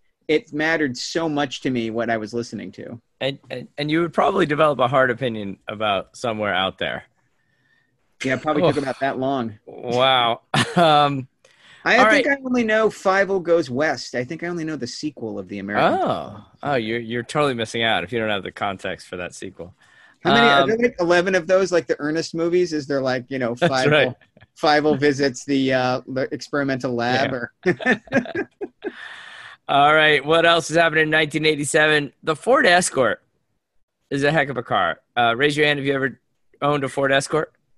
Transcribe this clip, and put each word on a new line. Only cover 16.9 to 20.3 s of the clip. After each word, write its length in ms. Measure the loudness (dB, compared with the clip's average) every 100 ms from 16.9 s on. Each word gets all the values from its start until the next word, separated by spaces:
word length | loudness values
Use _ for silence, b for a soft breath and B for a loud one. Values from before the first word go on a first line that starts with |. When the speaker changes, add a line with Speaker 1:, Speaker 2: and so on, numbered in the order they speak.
| -6
Speaker 2:
you're 240 | -6 -6
totally 300 | -4 -2 0
missing 280 | -2 -4 -2
out 220 | 0 0
if 80 | -2
you 80 | -2
don't 100 | -2
have 140 | -4
the 80 | -6
context 560 | -6 -6 -6 -8 -10 -10
for 80 | -10
that 160 | -10
sequel. 400 | -12 -16 -16 -18 -20 b b b b
Speaker 1:
How 140 | 0